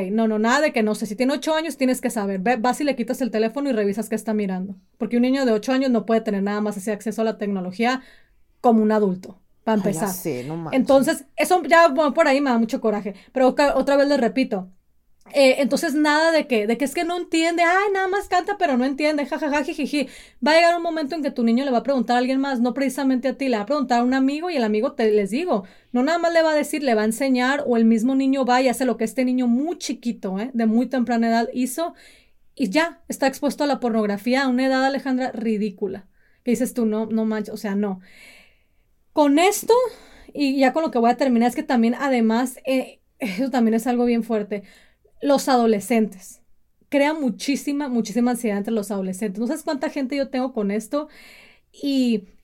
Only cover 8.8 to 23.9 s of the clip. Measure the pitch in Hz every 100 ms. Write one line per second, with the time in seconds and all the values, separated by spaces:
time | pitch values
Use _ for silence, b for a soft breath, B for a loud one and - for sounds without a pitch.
8.8 | 214 214 202 185 - - _ _ - 220
9.8 | 202 156 190 185 170 123 131 165 160 262
10.8 | 214 269 285 320 - - 294 359 285 330
11.8 | 339 277 294 320 320 269 285 233 220 254
12.8 | 220 208 208 196 B 262 254 262 285 -
13.8 | 269 277 285 285 226 247 262 196 185 -
14.8 | _ _ _ _ - 285 262 262 262 262
15.8 | 339 285 302 302 320 320 294 226 208 247
16.8 | 277 349 339 359 349 320 330 339 339 370
17.8 | 415 392 381 403 403 359 359 403 339 247
18.8 | 262 277 302 302 277 311 302 294 285 311
19.8 | 247 294 - B B B 294 320 339 349
20.8 | 339 320 277 330 277 269 233 233 277 240
21.8 | 233 269 240 247 254 269 277 254 247 247
22.8 | 269 262 269 254 262 240 269 220 202 294
23.8 | 262